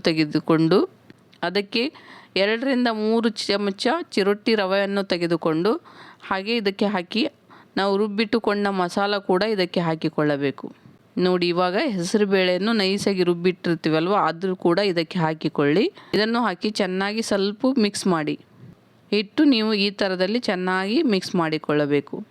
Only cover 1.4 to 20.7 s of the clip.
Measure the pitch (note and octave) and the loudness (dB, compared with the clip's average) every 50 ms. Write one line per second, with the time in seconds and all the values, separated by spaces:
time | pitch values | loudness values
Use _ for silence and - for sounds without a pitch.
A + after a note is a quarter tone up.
1.4 | F3 F3 F3+ G3+ G3+ G3 - A#3 B3 E4 - - - - - - - _ - F3+ | -6 -4 -2 -4 -4 -2 -2 -4 -4 -4 -6 -12 -20 -20 -20 -20 -16 _ -2 0
2.4 | G3 G#3 A3+ A3+ C4 C#4 C4 B3 A#3+ A#3 A3 G#3+ G#3+ A3 A3+ A#3 A3 A#3 G#3+ - | 0 2 0 0 0 0 0 0 0 0 0 0 0 0 2 2 2 0 -2 -2
3.4 | - - G3 G3+ G3+ G3+ F#3+ - - A#3+ D4+ E4+ F4 - - A3 F#3+ G3 G#3 G#3 | -2 -2 -2 0 0 -2 -4 -2 -2 -2 -2 -2 -4 -4 -2 0 2 2 0 0
4.4 | - A#3+ A3+ G#3 F#3+ F#3 F#3+ G3+ G3 G3 G3+ G3+ F#3+ - F#3 E3+ E3+ E3 F3 E3 | 0 0 0 2 2 0 0 0 0 0 0 -2 -2 -2 -2 -2 0 0 0 0
5.4 | - E3 D#3 D#3+ F3 G#3+ C#4 F4 - - - - - - - - - - G3 F#3+ | 0 0 0 0 0 0 0 -2 -6 -14 -20 -20 -20 -20 -20 -14 -8 -6 -6 -4
6.4 | F#3+ G#3+ A#3+ A#3+ G3 G3+ G3 - G#3+ G3 G#3 F#3 F3 - - G#3+ C#4+ - - _ | -4 -4 -4 -2 -2 -2 -2 0 0 0 0 -2 -4 -4 -4 -4 -4 -4 -6 _
7.4 | _ _ - - - _ - F#3+ G3 G3+ G3 G3 A3 G#3+ G3+ G#3 A3+ G#3 - A3+ | _ _ -20 -20 -20 _ -4 -2 0 0 0 0 0 -2 -2 -2 -2 0 -2 0
8.4 | - A3 G3+ G#3 G3+ G3+ G3 F#3 F3+ F3 - G#3 G3+ G3+ G#3 G3 G3 - F#3 F3+ | 0 0 0 0 0 0 0 0 -2 -2 -2 -2 -2 0 -2 -2 0 0 0 0
9.4 | G#3 A3+ A3 F#3+ F3+ F3 - F#3+ E3+ E3 D#3+ D#3+ - D#3 - - D3+ D3+ C#3+ C#3 | 0 0 0 0 -2 -2 -2 -2 0 0 -2 -2 -4 -4 -2 0 0 0 0 0
10.4 | C#3+ C#3 C3 - - - - _ - - - _ _ _ _ - F3+ F#3 F3+ F3+ | -2 -4 -4 -6 -12 -16 -16 _ -20 -20 -20 _ _ _ _ 0 0 2 2 2
11.4 | F3 F3 E3+ F3+ F#3 F3+ F3+ A3+ E4 C#4 G3+ F3+ E3+ F#3+ - G#3 G#3+ F#3+ G3 F#3+ | 0 0 0 0 0 0 0 0 0 0 -2 -2 -2 0 0 2 2 2 4 4
12.4 | F#3 F3+ F3+ F3+ G3 A3+ A#3 G#3+ F#3+ F#3+ G3 G3+ - G#3 G3 F#3 F3+ F3+ F3 E3+ | 4 2 2 0 0 0 0 2 2 0 0 0 0 0 0 2 2 0 0 2
13.4 | E3+ F#3 F3 - - F3+ E3 D#3 - D#3+ D#3 D#3 E3 F#3 G#3 G3 D#3+ D#3 E3 E3 | 0 -2 -2 0 -2 -2 -2 0 0 0 0 0 0 0 0 0 0 0 -2 -4
14.4 | F#3+ F#3+ F#3 - - F3 E3+ F#3+ G#3 G3+ E3+ E3+ D#3+ - - F3+ D#3+ D#3+ D#3+ D#3+ | -4 -6 -4 0 0 2 2 2 2 2 0 -2 -2 -2 -2 0 0 0 0 -2
15.4 | - D3+ - - C#3+ C#3+ D3+ F#3+ C4+ G4+ - - - - - F#3+ G#3+ A3 A#3 A#3+ | -4 -4 -2 0 0 2 2 2 0 0 -4 -10 -10 -4 -2 0 0 0 0 0
16.4 | A#3+ G3+ F3+ - - G#3+ G#3+ - G3+ F#3 F#3 F#3+ G3 G3+ G#3+ A3+ A3 - G#3 G3 | -2 -2 -2 -4 -4 -4 -2 -2 -2 -2 -2 -2 -2 -2 -4 -4 -2 -2 0 0
17.4 | F#3+ G#3 G#3 - - C4 C4+ - D#4 D4+ D4+ - - G3 F3 D#3+ D3+ D3 D3 - | 0 -2 -2 -2 -2 0 2 2 2 0 0 -2 0 0 0 0 0 -4 -6 -6
18.4 | - _ - - - - - - _ _ _ _ _ _ G3+ G#3+ G#3 G3+ - D4+ | -10 _ -20 -20 -20 -20 -20 -20 _ _ _ _ _ _ -2 -2 -2 -2 0 2
19.4 | D#4 C#4+ B3+ A3 G#3+ A3 A3 G3+ G3 G#3 G3+ - G#3 F#3+ F#3 F3+ F#3 F#3+ A3 B3 | 4 4 4 4 2 2 2 2 0 0 0 -2 -2 -2 0 0 0 0 0 -2
20.4 | - - F#3 F3+ F3+ F#3 | -2 -2 -2 -2 0 0